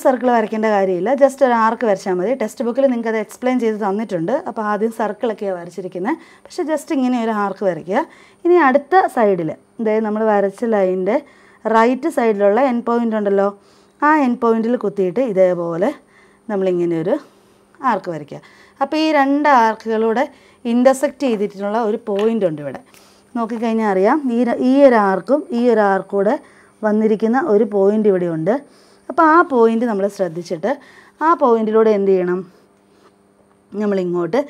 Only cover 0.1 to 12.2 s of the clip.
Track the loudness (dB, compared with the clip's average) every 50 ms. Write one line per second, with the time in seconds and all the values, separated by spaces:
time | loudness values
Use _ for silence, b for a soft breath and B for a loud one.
0.1 | 0 2 0 0 2 2 0 -2 -4 -2 0 2 2 2 2 0 0 -2 0 -2
1.1 | 2 4 4 2 4 2 2 2 4 2 2 0 0 0 0 0 0 -2 -2 -4
2.1 | -2 -2 -2 -2 -2 -4 -4 -8 -6 -6 -6 -4 0 0 0 0 0 0 -2 -4
3.1 | -4 -4 -4 -6 -10 -6 -4 -2 -2 0 0 -2 -2 -2 -4 -4 -4 -4 -4 -4
4.1 | -4 -4 -2 -2 -4 -4 -4 -6 -8 -6 -4 -4 -2 -2 -2 -4 -2 -4 -4 -6
5.1 | -4 -4 -6 -6 -6 -4 -6 -6 -6 -6 -10 -12 -14 -12 -12 -10 -8 -6 -4 -4
6.1 | -4 B B B B B B -16 -10 -8 -4 -4 -4 -6 -4 -4 -4 -2 0 0
7.1 | -2 -2 -2 -2 -2 -2 -4 -4 -6 -4 -4 -4 -4 -4 -6 -4 -2 -2 -2 B
8.1 | B B B B B B 0 2 4 4 4 4 2 2 0 4 2 2 2 2
9.1 | 0 2 2 2 2 0 -2 -6 -8 -10 _ _ _ -6 -2 0 0 0 0 -2
10.1 | -2 -2 0 2 2 2 0 0 -2 -4 -2 -2 0 2 2 0 0 -2 -2 -2
11.1 | -2 -2 -4 B B B B B B B _ 0 2 4 4 4 2 0 -4 -4
12.1 | -2 0